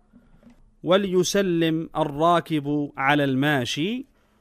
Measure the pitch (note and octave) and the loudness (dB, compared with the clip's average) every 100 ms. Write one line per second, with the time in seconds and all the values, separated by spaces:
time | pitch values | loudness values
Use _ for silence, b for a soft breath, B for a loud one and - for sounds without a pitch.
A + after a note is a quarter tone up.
0 | _ b b b b b b _ - F#3+ | _ b b b b b b _ 0 0
1 | G3+ F3+ F3 G3+ G3 E3+ E3 D#3+ E3 - | 2 0 0 0 0 0 0 -2 -4 -4
2 | D#3+ C#3+ E3+ E3+ - D#3 C#3 D3 C#3+ - | -4 0 2 2 0 -4 -2 -4 -4 -2
3 | C3+ D3 C#3 C3 D3 C#3+ A#2+ - F3 B3 | 0 2 2 0 0 0 -2 -4 -4 -6
4 | - _ _ _ | -10 _ _ _